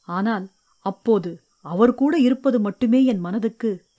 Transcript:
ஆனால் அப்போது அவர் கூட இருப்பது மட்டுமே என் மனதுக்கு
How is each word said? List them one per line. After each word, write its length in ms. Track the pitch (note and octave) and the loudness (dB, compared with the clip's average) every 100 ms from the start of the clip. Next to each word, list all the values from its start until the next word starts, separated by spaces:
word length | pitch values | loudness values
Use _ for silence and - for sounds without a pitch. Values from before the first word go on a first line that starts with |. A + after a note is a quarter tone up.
ஆனால் 480 | - F3 G#3 G#3+ F#3+ _ _ _ | -8 -4 -2 -2 -6 _ _ _
அப்போது 600 | G3 F#3+ A#3+ G#3+ E3+ E3+ _ _ | -8 -6 0 0 0 -12 _ _
அவர் 340 | D3 F3 A#3+ B3 | -8 2 2 2
கூட 220 | C#4 E4+ | 0 2
இருப்பது 420 | B3 C4 C#4 B3 | 2 2 0 0
மட்டுமே 460 | G3+ G3 B3 B3+ C4 | -2 -2 0 2 2
என் 140 | G#3 | 0
மனதுக்கு 640 | F3 G#3 A3 A3+ A3+ F#3 _ | -4 -4 -6 -4 -6 -6 _